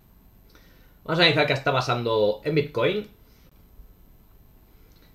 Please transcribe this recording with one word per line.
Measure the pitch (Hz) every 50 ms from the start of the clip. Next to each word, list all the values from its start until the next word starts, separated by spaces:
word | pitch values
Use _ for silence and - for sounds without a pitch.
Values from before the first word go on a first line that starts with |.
| _ _ - - - - - - - - - - - - - - - - - - -
Vamos | - 160
a | 170 175
analizar | 165 - 151 147
qué | - -
está | - - - 131
pasando | 127 127 135 120 120 117 117 113 107 104 104 - - -
en | 175 165
Bitcoin. | 151 - - - 113 120 156 196 214 208 - - - - - - - - - - - - - - - - - - - - - - - - - - - - - - - - - - - - - - - - -